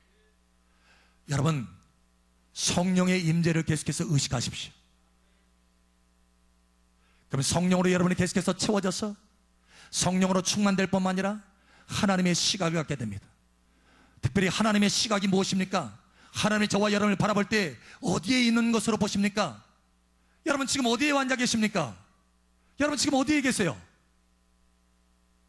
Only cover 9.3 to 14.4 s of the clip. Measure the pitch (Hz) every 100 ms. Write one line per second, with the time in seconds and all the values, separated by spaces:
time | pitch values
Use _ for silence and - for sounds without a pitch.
9.3 | _ _ _ _ - - - 175 185 185
10.3 | 190 180 208 202 190 190 190 185 185 196
11.3 | 208 - _ _ _ - - 202 185 180
12.3 | 170 - 196 170 165 147 139 113 98 -
13.3 | _ _ _ _ _ _ _ _ _ -
14.3 | 196